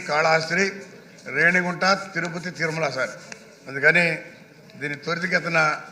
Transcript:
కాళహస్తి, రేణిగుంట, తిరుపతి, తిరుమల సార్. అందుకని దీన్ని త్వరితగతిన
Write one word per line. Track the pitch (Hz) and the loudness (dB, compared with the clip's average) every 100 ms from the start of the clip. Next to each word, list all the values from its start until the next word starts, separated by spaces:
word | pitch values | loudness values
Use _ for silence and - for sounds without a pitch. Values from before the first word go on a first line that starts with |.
| - | 2
కాళహస్తి, | 151 160 160 156 175 196 - - - - - 127 139 | 2 4 4 2 0 0 -4 -16 -20 -20 -18 -6 2
రేణిగుంట, | 165 180 180 165 185 190 - | 4 4 0 0 2 2 0
తిరుపతి, | 165 175 170 180 143 | -6 -6 -6 -10 -4
తిరుమల | 165 160 147 127 | -4 -2 -2 -2
సార్. | 117 - - - - - - | -4 -6 -16 -18 -20 -20 -10
అందుకని | 135 151 175 170 156 - - - - - - | 2 4 6 2 -2 -8 -20 -20 -20 -20 -10
దీన్ని | 147 143 | -8 -8
త్వరితగతిన | 156 170 180 180 170 165 156 151 - | -6 -4 0 -2 2 2 2 0 -10